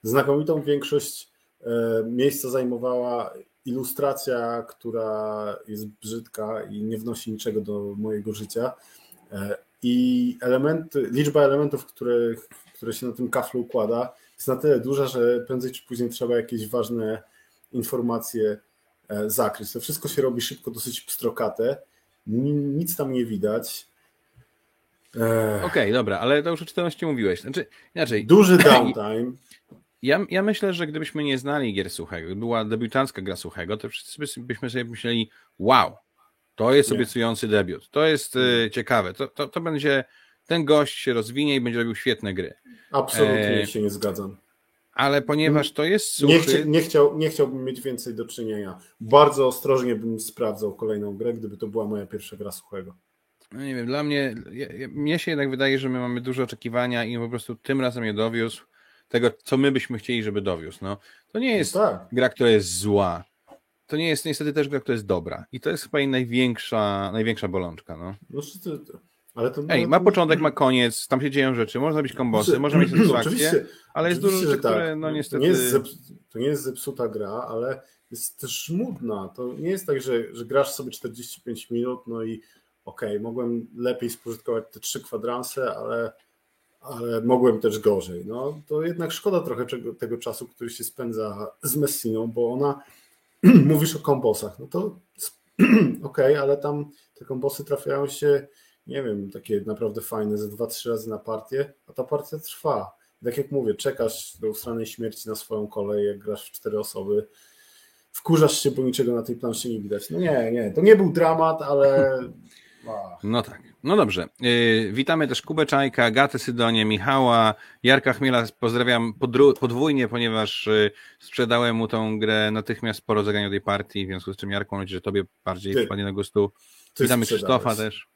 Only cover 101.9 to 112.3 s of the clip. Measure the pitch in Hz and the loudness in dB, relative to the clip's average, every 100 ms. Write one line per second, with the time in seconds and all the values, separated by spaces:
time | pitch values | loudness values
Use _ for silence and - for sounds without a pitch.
101.9 | - - 147 143 156 - - 156 120 98 | -10 -4 -4 -6 -12 -14 -6 -4 -2 -6
102.9 | _ _ _ 120 117 139 139 117 101 139 | _ _ _ -6 -4 -4 -2 -2 -2 -4
103.9 | 131 113 - - - 110 107 - 117 110 | -2 -4 -4 -14 -8 -6 -6 -8 -8 -8
104.9 | - 113 - - 107 - 110 104 107 101 | -8 -10 -8 -10 -10 -8 -8 -6 -6 -4
105.9 | 104 101 101 101 101 - - 110 107 107 | 0 -2 -4 -8 -8 -10 -10 -6 -4 -6
106.9 | 101 98 104 107 _ _ _ _ _ _ | -8 -2 -2 -2 _ _ _ _ _ _
107.9 | _ _ - - 165 151 - 139 131 131 | _ _ -14 2 4 6 4 -2 0 -2
108.9 | 123 120 120 117 117 120 117 123 110 101 | 0 0 0 -4 -6 -6 -6 -6 -6 -4
109.9 | 101 - 165 180 139 113 120 107 95 190 | -6 -6 -2 0 2 0 0 0 4 8
110.9 | 214 185 165 165 165 160 160 147 143 139 | 8 6 4 2 4 2 0 0 4 6
111.9 | 135 135 131 123 | 6 4 0 -6